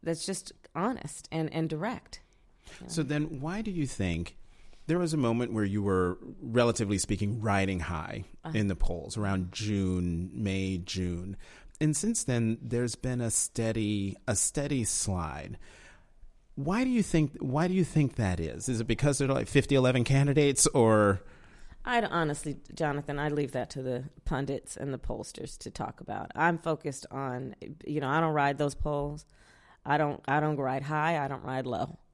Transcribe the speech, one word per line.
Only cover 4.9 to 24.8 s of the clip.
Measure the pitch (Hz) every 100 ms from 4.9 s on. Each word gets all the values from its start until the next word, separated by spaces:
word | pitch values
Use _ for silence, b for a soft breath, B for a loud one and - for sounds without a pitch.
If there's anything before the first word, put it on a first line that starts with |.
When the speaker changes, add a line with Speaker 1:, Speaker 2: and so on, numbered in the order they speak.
| 170
Speaker 2:
was | 175
a | 156
moment | 123 117 120
where | 110
you | 101 104
were, | 101 92 90 90 - -
relatively | 131 117 120 113 104 101
speaking, | - 98 104 113
riding | 107 98 98 95
high | 82 85 - - - -
Speaker 1:
Uh-huh. | 160 151
Speaker 2:
in | 101
the | 90
polls | - 87 76 -
around | 104 95 90
June, | 92 104 101 95 92 90 82 90
May, | - 104 95 95 95
June. | 92 98 90 87 92 98 B B B -
And | 151 151
since | 208 226
then, | - 123 113 113
there's | 123 117 123
been | - 127 123
a | 117
steady, | - - - 113 113 107 104 98 - -
a | 107
steady | - - 143 143
slide. | 110 - - 92 78 69 73 - B B B B B B - - _
Why | - 139 202
do | 262
you | 240
think, | 196 165 147 -
why | - 135 175
do |
you | 185
think | 170 156 139 -
that | 104 87
is? | 80 65 -
Is | 117
it | 113
because | 113 143 139
there | 135
are, |
like, | 135 113
fifty | 143 -
eleven | 139 127 127
candidates, | 117 139 139 139 147 135 -
or? | 147 113 110 104 95 - B B B B B
Speaker 1:
I'd | - 240
honestly, | 220 170 160 147 - 143 -
Jonathan, | - 156 143 143 143
I'd | 151
leave | 147 139
that | 127 120
to | 139
the | 127 123 139 -
pundits | - 131 135 139 -
and | -